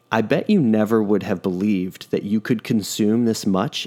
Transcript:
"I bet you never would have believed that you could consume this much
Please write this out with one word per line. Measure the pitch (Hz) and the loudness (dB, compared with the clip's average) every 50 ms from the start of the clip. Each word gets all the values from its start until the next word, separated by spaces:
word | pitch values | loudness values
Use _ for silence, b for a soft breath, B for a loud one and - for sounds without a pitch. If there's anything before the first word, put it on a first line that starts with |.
| _ - | _ -4
"I | - 113 110 | -2 0 0
bet | 104 139 165 - - | 2 0 0 2 2
you | 214 196 | 2 4
never | 143 113 110 107 107 104 113 110 | 4 4 4 2 2 2 2 2
would | 107 98 107 98 92 | 2 2 0 0 0
have | 98 101 87 | -2 -4 -2
believed | - 98 90 90 101 107 104 92 90 92 - - - - | -2 -2 -2 0 0 0 0 0 -2 -4 -8 -12 -10 -4
that | - - - | -4 -4 -2
you | 101 107 110 | 0 -2 -2
could | - - 123 107 - | 0 0 -2 -2 -2
consume | - 120 110 98 - - - 107 104 110 120 120 | -2 -2 -2 -2 -4 -2 0 0 2 2 2 2
this | 113 110 - - | 0 0 -2 -2
much | 107 95 92 107 156 - - - | -2 0 0 0 -2 -4 -8 -10